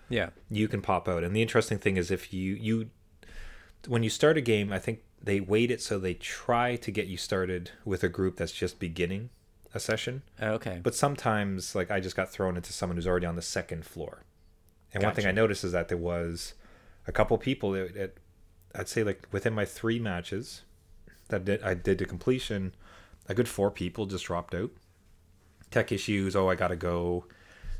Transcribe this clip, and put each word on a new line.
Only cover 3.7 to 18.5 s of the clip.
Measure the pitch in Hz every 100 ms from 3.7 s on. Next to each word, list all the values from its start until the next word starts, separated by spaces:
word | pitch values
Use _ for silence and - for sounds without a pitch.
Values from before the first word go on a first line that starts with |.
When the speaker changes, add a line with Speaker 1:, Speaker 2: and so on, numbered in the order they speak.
| - -
Speaker 2:
when | 120
you | 113
start | - 151 160
a |
game, | 120 107 101
I | 98
think | - 113 - -
they | 104 98
weight | 92 107 120
it | 117
so | - 104
they | 95
try | 87 - - - 120 123
to | 120 -
get | 101 92
you | 87
started | - 95 92 90 87 -
with | - 92
a | 90
group | 85 92 -
that's | 85
just | - 90 -
beginning | 87 82 87 98 120 - _ _ -
a | 104
session. | - 110 - 131 - -
Speaker 1:
Oh, | 110
okay. | 110 113 90
Speaker 2:
But | 101 -
sometimes, | 143 139 123 107 101 95 - 101
like, | 90
I | 101
just | 92 -
got | 92
thrown | - 95 90
into | 87
someone | - 92 87
who's | 87
already | 90 87
on | 85
the |
second | - - 87 82
floor. | 73 - 73 - - _ - _ _ _ _
And | -
one | 98
thing | 87 101
I |
Speaker 1:
Gotcha. | 95
Speaker 2:
noticed | 110 101
is | 92
that | 87 85
there | 87
was | 85 87 85 85 - - - - - - -
a |
couple | - 107 113
people | - 131 101
that, | 95 90
that | 101 95 - - - -